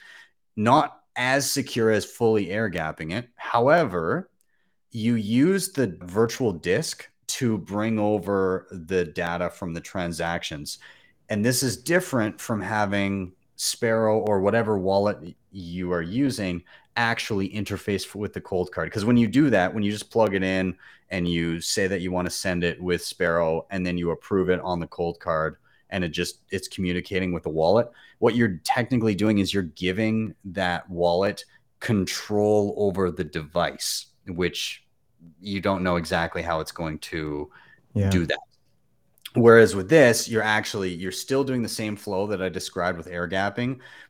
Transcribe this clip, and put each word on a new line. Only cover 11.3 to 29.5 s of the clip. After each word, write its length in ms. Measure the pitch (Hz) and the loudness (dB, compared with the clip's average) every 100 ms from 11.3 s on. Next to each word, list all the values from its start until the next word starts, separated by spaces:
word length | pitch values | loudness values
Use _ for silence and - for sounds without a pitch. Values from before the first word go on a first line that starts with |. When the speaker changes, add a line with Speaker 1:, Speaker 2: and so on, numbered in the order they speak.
| 107 117 | 0 0
Speaker 1:
this 180 | 127 | 2
is 140 | 131 95 | -2 -4
different 640 | - 175 180 127 107 - | 0 0 2 0 -2 -4
from 200 | - 107 | -6 -4
having 720 | 92 107 104 101 98 98 92 - _ - | -2 -2 0 0 0 -2 -6 -12 _ -8
Sparrow 640 | - - 117 113 110 110 | -6 -2 0 2 2 2
or 220 | 107 101 | 2 2
whatever 360 | 98 110 107 101 | 4 2 2 0
wallet 560 | 92 98 104 101 80 - _ | 2 2 2 -2 -10 -18 _
you 440 | 95 85 87 90 | -14 -10 -6 -2
are 80 | 87 | -2
using 600 | 85 113 139 113 95 87 - - _ - | -2 -2 -2 -2 -4 -4 -8 -20 _ -2
actually 500 | 117 117 - 104 98 | 0 -2 -2 -2 -2
interface 560 | 107 101 101 - 98 - | -4 -6 -6 -2 -4 -4
f-, 100 | 101 | -8
with 180 | 101 | -8
the 80 | 98 | -8
Coldcard. 500 | - 92 90 - 80 | -6 -4 -2 -4 -6
'Cause 140 | 113 107 | -2 2
when 100 | 120 | 4
you 140 | 113 | 4
do 200 | 131 147 | 2 4
that, 240 | 104 90 | 4 2
when 80 | 107 | 0
you 120 | 104 | -4
just 180 | 104 - | -4 -4
plug 240 | 113 107 95 | 2 2 2
it 80 | |
in 320 | 92 95 92 - - - _ | 0 0 -2 -4 -16 -20 _
and 160 | 92 87 | -4 0
you 360 | 85 82 82 | 0 -2 -4
say 260 | - - 95 | -4 0 0
that 140 | 95 | 0
you 100 | 90 | -2
wanna 180 | 90 87 | -2 -4
send 360 | - 98 87 85 | -4 -2 0 0
it 160 | 82 | -2
with 200 | 90 87 | -2 -2
Sparrow 640 | - - 85 85 82 80 - | -4 -2 2 2 2 0 -4
and 160 | 98 90 | -4 -2
then 120 | 87 | -2
you 140 | 87 | -2
approve 380 | 80 - 98 90 | -4 0 0 2
it 100 | 90 | 0
on 220 | 92 87 | 0 -4
the 60 | 82 | -4
Coldcard 680 | - 85 85 90 80 78 - _ _ _ | -4 -4 -4 -2 -2 -2 -6 _ _ _
and 140 | 98 | -6
it 60 | 85 | -4
just, 320 | 76 85 - _ | -4 -4 -6 _
it's 180 | 95 - | -8 -8
communicating 640 | - 92 90 85 95 92 | -6 -4 -4 -4 -4 -2
with 120 | 87 | -4
the 60 | - | -4
wallet, 400 | 78 80 107 - - - _ | 0 4 4 2 -8 -20 _
what 160 | 113 117 | 2 4
you're 240 | 113 87 - | 2 0 -2
technically 500 | 127 117 123 110 92 | -2 0 0 2 2
doing 220 | 107 104 | 2 2
is 160 | 95 | 2